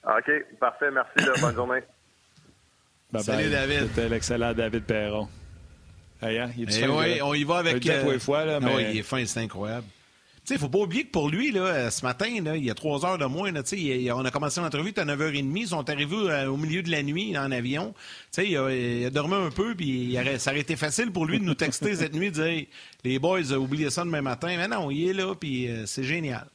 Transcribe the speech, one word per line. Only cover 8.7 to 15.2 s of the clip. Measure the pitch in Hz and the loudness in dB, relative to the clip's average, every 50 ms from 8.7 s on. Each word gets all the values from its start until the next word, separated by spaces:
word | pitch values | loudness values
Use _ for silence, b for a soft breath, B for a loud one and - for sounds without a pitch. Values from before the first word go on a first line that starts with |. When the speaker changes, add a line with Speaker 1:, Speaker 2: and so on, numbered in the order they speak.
| 135 | 4
Speaker 3:
oui, | 131 117 107 | 4 2 2
il | 107 107 | 0 -2
est | 104 | -2
fin, | - 135 131 123 | 0 -2 0 0
c'est | 104 - - | 0 -2 -2
incroyable. | 113 107 - 95 101 107 113 123 113 101 - b b b b b b b b b b | -4 -4 -4 -6 -4 -4 -4 -6 -8 -12 -18 b b b b b b b b b b
Tu | - 269 | -4 -2
sais, | - | -2
faut | 147 | 0
pas | 135 127 196 | 2 2 2
oublier | 208 180 165 247 311 | 2 2 0 -2 -2
que | - | 0
pour | - 170 147 147 | 0 0 2 2
lui, | 156 196 262 302 220 | 0 0 0 2 2
là, | 190 | 2
euh, | 185 185 175 143 123 117 | 2 2 2 2 0 0
ce | - - - | -2 -2 -2
matin, | 127 123 - 196 226 240 220 170 | -2 0 0 -2 -2 0 -2 -2
là, | 151 156 | -2 -2
il | 160 139 | 0 0
y | 120 | -2
a | 107 | -2
trois | - - 156 143 139 160 | -2 -2 -2 0 0 0
heures | 180 190 | 0 2
de | 175 143 | 2 0
moins, | 131 131 165 196 196 175 | 0 0 -2 -2 -2 -2
là, | 147 127 | -2 -4
tu | - | -4
sais, | 202 | -4
il, | 202 170 143 131 127 | -2 0 0 0 0
il, | 123 123 | 0 0
on | 120 127 131 | 0 0 0
a | 131 | 0
commencé | - 139 151 147 139 175 | 0 0 -2 0 -2 -2
l'entrevue, | 175 160 143 143 156 208 | -2 -2 -2 -2 -2 -2
c'était | 214 208 | -2 -2
à | 175 | 0
neuf | 147 147 139 | 0 0 0